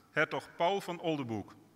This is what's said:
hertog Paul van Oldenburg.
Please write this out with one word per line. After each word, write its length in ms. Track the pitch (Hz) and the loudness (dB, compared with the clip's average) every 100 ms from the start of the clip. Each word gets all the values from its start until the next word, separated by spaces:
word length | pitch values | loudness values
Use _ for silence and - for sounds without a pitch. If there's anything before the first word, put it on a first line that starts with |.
| _ | _
hertog 380 | - 156 143 - - | 0 2 0 -6 0
Paul 240 | 175 202 | 2 2
van 200 | 185 175 | -2 -2
Oldenburg. 540 | 170 151 123 110 - - - | 0 0 0 -4 -4 -12 -20